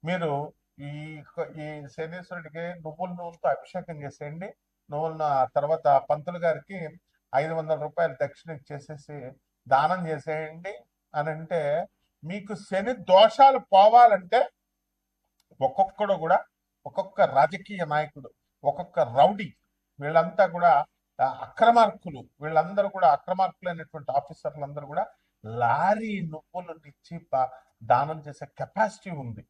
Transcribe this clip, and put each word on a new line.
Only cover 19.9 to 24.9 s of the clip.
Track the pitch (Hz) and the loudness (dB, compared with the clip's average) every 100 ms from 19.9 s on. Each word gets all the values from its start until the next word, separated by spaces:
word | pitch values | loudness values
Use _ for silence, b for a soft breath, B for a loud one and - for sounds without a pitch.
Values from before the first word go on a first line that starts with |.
| _ | _
వీళ్ళంతా | 143 165 170 - 190 | 0 2 2 2 2
కూడా, | 170 175 143 151 _ _ - | 4 4 4 2 _ _ -4
ఆ, | 135 | -4
అక్రమార్కులు, | 131 - - 226 233 214 - 180 135 - _ | -4 -14 2 4 6 4 2 -14 -14 -18 _
వీళ్ళందరూ | 151 160 165 196 196 | -2 0 0 -2 -2
కూడా | 190 175 | 2 2
అక్రమార్కులైనటువంటి | 143 - 185 190 - 180 170 156 160 135 | 2 -2 -2 -2 -4 -10 -10 -12 -14 -4
ఆఫీసర్లందరూ | 143 143 165 - 147 143 143 | -6 -6 -12 -12 -10 -12 -12
కూడా | 143 | -8